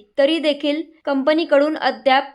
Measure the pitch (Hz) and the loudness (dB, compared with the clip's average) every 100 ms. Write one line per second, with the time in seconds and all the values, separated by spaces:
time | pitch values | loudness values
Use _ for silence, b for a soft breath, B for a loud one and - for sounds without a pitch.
0 | _ - 277 330 294 285 294 294 320 B | _ 0 0 2 -2 -2 -2 -4 -6 B
1 | - 277 269 311 339 285 294 311 262 233 | -6 -2 0 0 2 2 2 0 -4 -2
2 | - 262 277 | 0 0 0